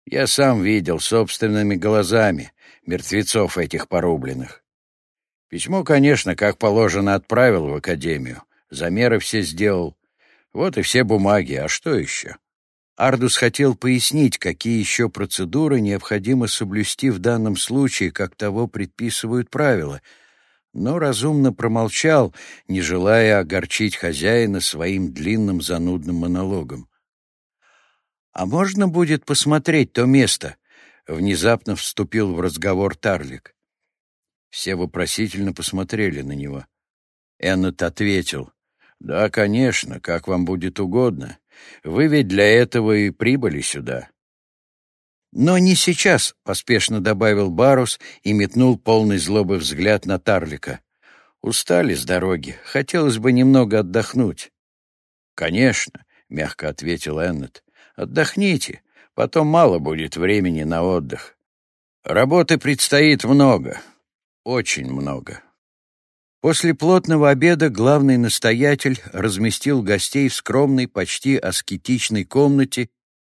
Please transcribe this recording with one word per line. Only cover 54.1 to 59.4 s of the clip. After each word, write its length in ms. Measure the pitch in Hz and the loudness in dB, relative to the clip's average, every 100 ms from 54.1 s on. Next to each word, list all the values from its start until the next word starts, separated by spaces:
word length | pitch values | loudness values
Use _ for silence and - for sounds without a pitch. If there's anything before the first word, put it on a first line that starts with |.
| 123 113 73 - _ _ _ _ _ _ _ _ - | -2 -2 -4 -12 _ _ _ _ _ _ _ _ -8
"Конечно", — 720 | 82 87 127 110 - - _ _ _ | -4 2 2 0 -6 -12 _ _ _
мягко 400 | 71 73 - 78 | -8 -8 -6 -8
ответил 500 | 73 78 85 - 76 | -8 -6 -6 -6 -4
Эннет. 440 | 87 78 67 - _ _ _ - | -4 -4 -8 -14 _ _ _ -12
"Отдохните, 840 | 101 123 156 - 196 165 - - _ _ _ | -6 -2 -2 0 0 0 -4 -12 _ _ _
потом 340 | - 117 165 | -4 -2 0